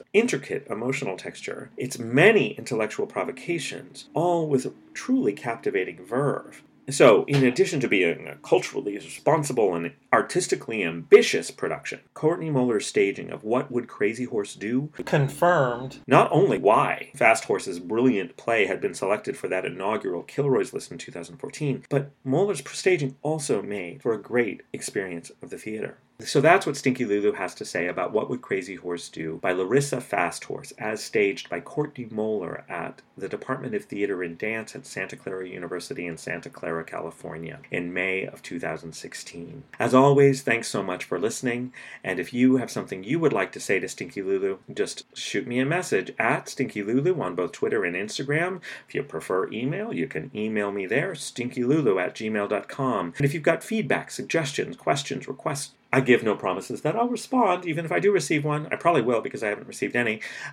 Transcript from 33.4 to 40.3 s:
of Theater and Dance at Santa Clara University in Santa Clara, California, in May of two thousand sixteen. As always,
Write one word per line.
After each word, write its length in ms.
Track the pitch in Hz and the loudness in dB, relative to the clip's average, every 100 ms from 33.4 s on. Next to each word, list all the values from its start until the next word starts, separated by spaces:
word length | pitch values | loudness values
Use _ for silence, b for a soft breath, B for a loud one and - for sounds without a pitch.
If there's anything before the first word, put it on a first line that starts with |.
| - 131 127 | -6 -6 -4
of 120 | 104 - | -6 -6
Theater 360 | 101 101 90 | -4 -2 -2
and 160 | 87 82 | -6 -6
Dance 380 | 107 113 110 104 | -6 -6 -8 -14
at 100 | - | -12
Santa 300 | 92 95 92 | -10 -10 -10
Clara 320 | 98 95 92 | -8 -8 -8
University 580 | 92 85 90 - 87 87 | -10 -8 -8 -8 -8 -8
in 100 | 80 | -8
Santa 320 | - 85 82 | -8 -8 -10
Clara, 360 | - 87 82 | -10 -6 -6
California, 760 | 80 82 82 - 85 80 80 76 - | -6 -10 -10 -10 -12 -10 -12 -14 -6
in 200 | 90 87 | -4 -4
May 320 | 90 95 95 | -2 -2 -2
of 160 | 92 - | -4 -10
two 200 | - 87 | -12 -6
thousand 320 | 82 78 82 | -6 -6 -10
sixteen. 720 | - 80 - - 85 85 82 - - | -14 -14 -14 -14 -14 -14 -16 -14 -2
As 140 | 117 | 6
always, 480 | 131 139 139 139 | 8 10 10 8